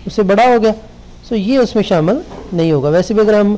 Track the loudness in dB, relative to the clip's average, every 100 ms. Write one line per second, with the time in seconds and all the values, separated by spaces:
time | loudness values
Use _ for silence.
0 | -10 -4 0 2 4 4 0 -2 -10 -20
1 | -20 -20 -8 -6 0 0 0 0 0 0
2 | 0 -2 -4 -16 -8 -2 0 0 2 0
3 | 0 0 2 4 2